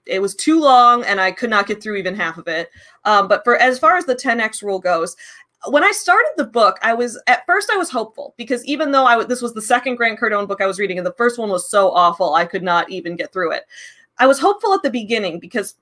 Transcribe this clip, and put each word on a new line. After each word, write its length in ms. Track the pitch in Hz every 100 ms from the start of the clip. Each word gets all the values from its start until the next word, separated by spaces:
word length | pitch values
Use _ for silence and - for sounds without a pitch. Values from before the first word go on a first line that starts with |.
| -
it 140 | 190
was 160 | 196 -
too 240 | - 320
long, 460 | 294 254 240 240 -
and 160 | 196
I 100 | 190
could 180 | 185 233
not 180 | 214 202
get 140 | 208
through 140 | 214 202
even 200 | 185 202
half 220 | 170 160
of 100 | 165
it. 200 | 165 165 _ - _ 208
Um, 240 | 208 190
but 140 | 202 -
for, 100 | 240
as 240 | 254 254
far 160 | 320 359
as 100 | -
the 100 | 254
ten 260 | 262 233
X 200 | 214 -
Rule 180 | 202 190
goes, 360 | 185 170 175 - - - _ _ -
when 140 | 285
I 80 | 370
started 400 | 403 - 381 587 622
the 80 |
book, 340 | 226 240 208 -
I 120 | 220
was, 280 | 233 240 226 -
at 180 | 247 -
first 240 | 370 392
I 60 | 415
was 120 | 349
hopeful, 440 | 247 214 - - -
because 300 | 233 247 240
even 260 | 277 302
though 140 | 277 262
I 60 |
w-, 160 | 233 220
this 120 | 240
was 100 | 240
the 80 | 220
second 340 | 214 247 269 240
Grant 240 | 233 220
Cardone 280 | 233 208 202
book 120 | 196
I 60 | 196
was 140 | 185
reading, 180 | 196 180
and 100 | 180
the 60 |
first 240 | - 240 240
one 120 | 214
was 200 | 180 -
so 220 | 208 190
awful, 420 | - 175 - 180
I 120 | 156 170
could 180 | 190
not 260 | 180 175 170
even 260 | 190 170 170
get 160 | 156
through 220 | 190 170
it. 100 | - - - - - _ -
I 60 | 254
was 140 | 269
hopeful 340 | 330 403 392
at 80 | 392
the 80 | 285
beginning, 500 | 233 208 226 196 170
because 360 | - 233 190 -